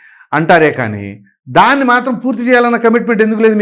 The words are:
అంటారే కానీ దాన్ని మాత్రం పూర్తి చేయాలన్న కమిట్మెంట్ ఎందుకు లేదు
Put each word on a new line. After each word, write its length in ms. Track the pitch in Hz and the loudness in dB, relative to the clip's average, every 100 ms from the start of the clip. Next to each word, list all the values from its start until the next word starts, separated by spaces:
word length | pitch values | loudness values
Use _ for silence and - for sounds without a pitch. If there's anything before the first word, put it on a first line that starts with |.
| _ _ - 147 | _ _ -6 -4
అంటారే 320 | 160 175 151 135 | 2 2 2 0
కానీ 240 | 117 104 101 101 _ _ 139 135 | -6 -8 -12 -14 _ _ -4 0
దాన్ని 260 | 214 277 262 | 2 2 0
మాత్రం 220 | 247 254 240 | 0 0 -6
పూర్తి 180 | 247 233 240 | -4 -4 0
చేయాలన్న 300 | 247 240 233 233 | 0 2 0 0
కమిట్మెంట్ 380 | 233 208 226 220 | 0 0 0 0
ఎందుకు 160 | 220 226 | 2 2
లేదు 100 | 214 | 2